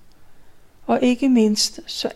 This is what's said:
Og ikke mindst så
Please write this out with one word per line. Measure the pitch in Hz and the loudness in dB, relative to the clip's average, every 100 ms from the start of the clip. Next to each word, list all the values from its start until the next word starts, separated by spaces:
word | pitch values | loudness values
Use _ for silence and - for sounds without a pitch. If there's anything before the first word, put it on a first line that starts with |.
| - - - - - - - _ - | -20 -20 -20 -20 -20 -20 -20 _ -4
Og | 240 | 0
ikke | 254 240 269 | 0 0 2
mindst | 240 220 214 - - - | 4 4 2 -4 -8 -14
så | - - | -10 -8